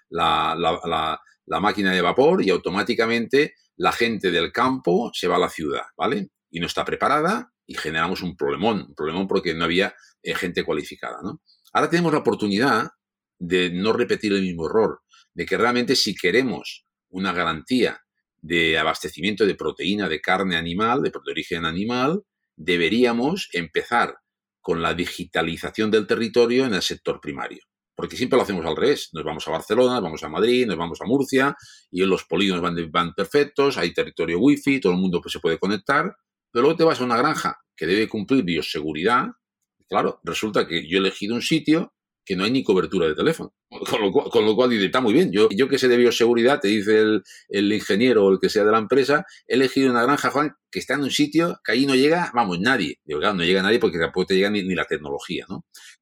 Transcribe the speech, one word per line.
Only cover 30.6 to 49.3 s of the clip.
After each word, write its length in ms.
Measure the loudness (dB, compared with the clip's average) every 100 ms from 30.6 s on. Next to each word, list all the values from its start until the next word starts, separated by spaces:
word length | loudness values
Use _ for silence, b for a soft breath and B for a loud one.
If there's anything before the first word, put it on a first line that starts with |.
| 0
nos 100 | -2
vamos 240 | -6 -6
a 40 | -2
Murcia, 500 | 0 2 2 0 -2 B B B
y 120 | -2
los 240 | 0 0 -2
polígonos 360 | 0 0 0
van 140 | -2 -4
de, 100 | -4
van 280 | -2 -2
perfectos, 640 | -4 0 0 0 2 0 2
hay 160 | -2
territorio 440 | -2 -4 -4 -2 2
wifi, 420 | 4 4 0 0
todo 120 | 2
el 80 | 2
mundo, 220 | 0 -2
pues, 100 | -6
se 80 | -4
puede 180 | -2 0
conectar, 560 | -2 -2 0 0 0 -6 _ _ _
pero 120 | 2
luego 140 | 2 4
te 60 |
vas 160 | 2 2
a 60 | 0
una 120 | 2
granja 400 | 0 0 -4 -8 _ -6
que 120 | 0
debe 220 | 0 0
cumplir 340 | -2 0 0
bioseguridad. 840 | 2 -2 -4 -6 -6 -2 0 0 -2 -10 _ _ _ _ -4
Claro, 320 | -2 -2 -6
resulta 440 | -8 -6 -2 -2 -2
que 200 | -4 -2
yo 100 | 0
he 20 |
elegido 360 | 0 -2 -6 -4
un 60 |
sitio 520 | -2 -2 2 0 -2 _ _ _ -8
que 100 | -4
no 80 |
hay 80 | 0
ni 120 | 0
cobertura 440 | 2 2 2 0 0
de 80 | 0
teléfono. 400 | 0 -2 -8 _ _
Con 320 | -12 -4 -2
lo 100 | 2
cual, 180 | 0 2
con 160 | 2 4
lo 100 | 4
cual 140 | 4
dice, 160 | 2 2
"Está 160 | 2
muy 120 | 4
bien, 180 | 4 4
yo, 160 | 4 4
yo 180 | 4 0
que 120 | 2
sé 80 | 4
de 100 | 6
bioseguridad", 640 | 4 4 4 4 4 4
te 80 | 2
dice 320 | 2 4 4
el, 240 | 4 2 -2 B B
el 260 | 0 0
ingeniero 520 | 0 0 2 4 6 6
o 60 |
el 80 | 4
que 100 | 2
sea 140 | 2
de 80 | 4
la 60 | 2
empresa, 480 | 2 2 2 0 -2